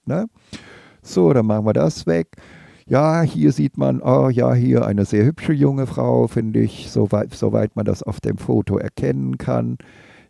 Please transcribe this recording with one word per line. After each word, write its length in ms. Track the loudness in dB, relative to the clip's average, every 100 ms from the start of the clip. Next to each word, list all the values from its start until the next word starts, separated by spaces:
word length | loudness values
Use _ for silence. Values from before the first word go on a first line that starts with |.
| -6
ne? 220 | -6 -6 -12 _ -20 -20 -20 -20 _
So, 320 | -6 2 4
dann 140 | 4 2
machen 180 | 0 0
wir 80 |
das 320 | 2 0 -2 -2
weg. 300 | -2 -4 -12 -20 -20 -20 -20 -2
Ja, 320 | 0 2 2
hier 300 | 0 2 2
sieht 260 | 2 -2 0
man, 240 | -2 0
oh 280 | 2 2 2
ja, 240 | 2 2
hier 320 | 2 2 2 2
eine 180 | 0
sehr 220 | 2 2 2
hübsche 260 | 2 -2
junge 360 | 2 2 0 -4
Frau, 400 | -2 0 2 2
finde 340 | 0 -2 0
ich, 280 | 0 -2 -6
soweit, 440 | -2 0 0 -4
soweit 420 | -4 -2 0 -2 -2
man 80 |
das 180 | -4 -4
auf 200 | -6 -6
dem 160 | -6 -4
Foto 400 | -2 -2 0 -4
erkennen 600 | -4 -6 -4 -4 -4 -6
kann. 400 | -4 -2 -4 -8 -14 -20 -20 -20 _